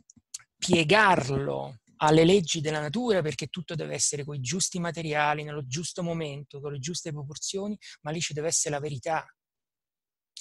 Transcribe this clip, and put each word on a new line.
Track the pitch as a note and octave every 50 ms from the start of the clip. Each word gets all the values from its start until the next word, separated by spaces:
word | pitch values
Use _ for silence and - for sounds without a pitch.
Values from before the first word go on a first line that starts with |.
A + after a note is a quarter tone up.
| _ _ _ _ _ _ _ - - _ _ -
piegarlo | - - F3 E3+ D#3+ D3+ G3 G#3+ G#3+ G3 F3+ D3 C3 B2+ C#3 C3+ C#3 C#3+ C3+ C#3 C#3 C#3 C3 - _ _ _ -
alle | D#3+ D3+ D#3 D#3+ E3
leggi | E3+ F#3+ G#3 E3+ C#3+ - E3
della | C#3+ D#3+ D#3 D3+
natura, | D3+ D3 C#3+ A3+ B3 A#3+ G3+ F#3 D3
perché | D3+ D3 - D#3
tutto | C#3 - F3+ E3 - F3
deve | D#3 D#3+ D3 D3
essere | D3 - - - C#3+ C#3+
coi | D3+ D3 C#3+
giusti | B2+ A#2+ D#3 F#3+ - - - F3+
materiali, | E3+ E3+ D#3 E3+ E3 D#3 D3 D3+ D3 D3 D3+ D3+ D3+
nello | D3+ D3 D3+ C#3+
giusto | B2+ B2 E3 F3 - - - F3
momento, | E3+ E3 E3 D#3+ D3 C#3 C#3+ C#3+ _ - C#3+
con | C#3 D3 C#3+
le | C#3
giuste | B2 D#3+ F3 - - E3+
proporzioni, | D3 D3 C#3+ C#3 D3+ - - - - G3 G3 G#3 G#3+ - _ - - _ -
ma | D3+
lì | D#3+ F3
ci | D#3 - D3+
deve | D3+ D3 E3+
essere | E3 - - D#3+ D3
la | C#3+
verità. | C#3+ D3+ D3 B2 - E3 D#3+ D3+ - _ _ _ _ _ _ _ _ _ _ _ _ _ _ _ _ _ _ _ _ _ _ -